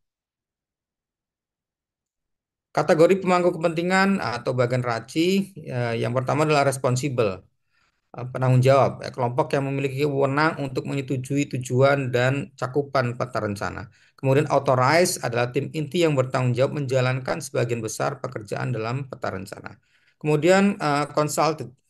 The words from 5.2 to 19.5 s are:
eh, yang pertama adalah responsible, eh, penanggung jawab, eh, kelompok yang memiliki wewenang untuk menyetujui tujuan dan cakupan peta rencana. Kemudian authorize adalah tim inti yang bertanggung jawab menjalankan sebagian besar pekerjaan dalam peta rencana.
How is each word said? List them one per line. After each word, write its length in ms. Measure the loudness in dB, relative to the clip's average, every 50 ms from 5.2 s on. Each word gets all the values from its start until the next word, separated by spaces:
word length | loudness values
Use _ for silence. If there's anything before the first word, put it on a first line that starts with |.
| 0 2 2 0 -2 -4 -8 -14 -12
eh, 320 | -8 -6 -4 -4 -2 -2
yang 160 | -2 -2 -2
pertama 320 | -2 -2 -2 0 0 0 2
adalah 240 | 2 2 2 2
responsible, 720 | 2 0 0 0 0 0 0 -2 -2 0 0 0 0 -2 -6 -12 _ _ _ _ _ _ _ _ _ _ _ _ _ -16 -14
eh, 60 | -12 -10
penanggung 300 | -4 0 2 4 4 6
jawab, 400 | 6 6 6 6 6 4 0 -4
eh, 160 | -10 -10 -6
kelompok 400 | -4 -4 -2 0 -2 -2 0 -2
yang 160 | -2 -2 -2
memiliki 320 | -4 -4 -4 -4 -2 -2 -2
wewenang 560 | -2 0 0 0 0 2 2 0 0 0 -2
untuk 240 | -6 -6 -6 -6 -6
menyetujui 640 | -4 -6 -6 -4 -4 -4 -6 -4 -2 -2 -2 -2 -2 -4
tujuan 560 | -8 -6 -2 2 2 4 4 4 2 0 -2
dan 400 | 0 0 2 2 0 -2 -4 -8 _ -8
cakupan 560 | -8 -4 -2 -4 -2 0 0 0 0 0 -2
peta 240 | -4 -6 -6 -4 -4
rencana. 480 | -4 -4 -4 -4 -6 -6 -6 -8 -12 -14 _ _ _ _ _ -4
Kemudian 320 | -2 2 2 2 2 2
authorize 720 | 0 0 2 2 2 4 4 4 4 4 4 2 0 -4 -6
adalah 320 | -4 -2 -2 -2 -2 -2
tim 160 | -4 -4 -4
inti 320 | -6 -6 -6 -4 0 2 2
yang 160 | 4 4 2
bertanggung 320 | 0 0 0 0 0 0
jawab 320 | 2 2 0 0 0 -4 -4
menjalankan 560 | -2 0 0 2 0 0 -2 -4 -6 -6 -6
sebagian 400 | -6 -6 -4 -2 -2 -2 -2 -4
besar 400 | -6 -6 -4 -4 -4 -4 -4 -6
pekerjaan 560 | -8 -10 -10 -12 -10 -8 -6 -6 -4 -4 -4
dalam 320 | -4 -4 -4 -6 -6 -8
peta 240 | -10 -10 -8 -8 -8
rencana. 400 | -8 -8 -10 -12